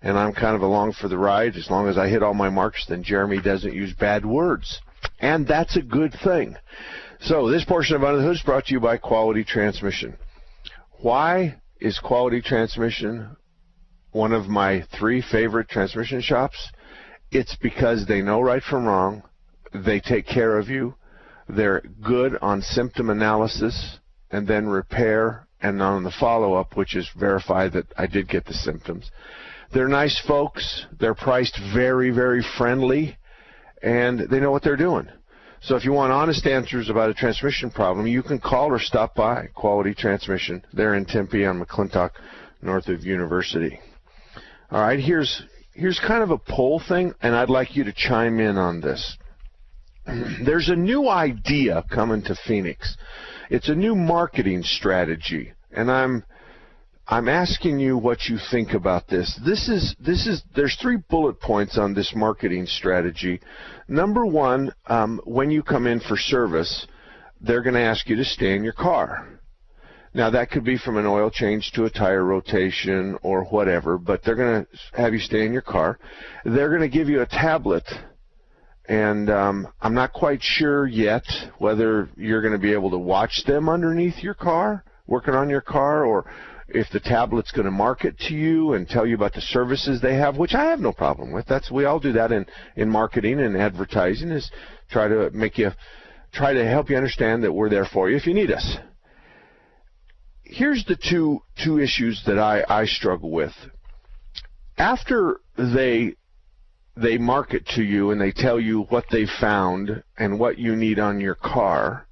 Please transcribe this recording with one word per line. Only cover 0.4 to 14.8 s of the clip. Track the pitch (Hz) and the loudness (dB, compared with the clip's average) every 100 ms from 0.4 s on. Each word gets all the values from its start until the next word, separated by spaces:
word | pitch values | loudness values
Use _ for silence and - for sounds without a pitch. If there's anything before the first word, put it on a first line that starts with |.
| 113 | 0
of | 110 | 2
along | 95 104 104 | 2 2 2
for | 101 101 | -2 -4
the | 90 | 0
ride. | 101 101 117 92 | 2 4 2 -2
As | 80 | -2
long | 92 101 | 0 2
as | 95 | 2
I | 98 | 2
hit | 110 | 2
all | 104 | 2
my | 101 98 | 2 0
marks, | 95 101 - - | 2 0 -2 -8
then | 90 | -8
Jeremy | 87 101 101 98 | -2 0 2 0
doesn't | 95 95 98 | 0 -2 -2
use | 90 98 | -6 -8
bad | 90 104 104 107 | -2 0 0 0
words. | 131 175 113 - - - - - - | 0 0 -2 -6 -14 -16 -10 -10 -4
And | 131 160 139 | 0 0 2
that's | 151 165 | 0 2
a | 185 | -2
good | 131 127 156 - | 0 0 0 0
thing. | 196 175 101 - - - - - - - | 0 0 -2 -8 -20 -20 -16 -16 -18 -14
So | - 156 117 | 0 2 2
this | 156 | 0
portion | - 175 135 151 | 2 0 2 2
of | |
Under | 139 143 | 2 4
the | 143 | 2
Hood | 170 | 0
is | |
brought | - 135 - | 2 0 2
to | |
you | 131 | 0
by | 117 117 | 2 0
Quality | - 113 110 110 | 0 2 2 2
Transmission. | 107 113 104 98 101 90 60 65 - - - - - - - - | 0 0 0 0 -4 -4 -8 -12 -16 -18 -20 -20 -20 -20 -20 -4
Why | 117 123 156 180 175 135 - _ | 0 2 2 2 0 -4 -20 _
is | 110 101 | -4 -4
Quality | - 123 123 120 | 0 2 2 0
Transmission | 117 127 113 - 117 110 107 117 107 - _ _ _ _ - _ _ | 0 0 0 -2 -4 -2 -6 -8 -12 -18 _ _ _ _ -20 _ _
one | 110 110 | 0 2
of | 113 98 | 2 0
my | 101 98 98 | 2 2 2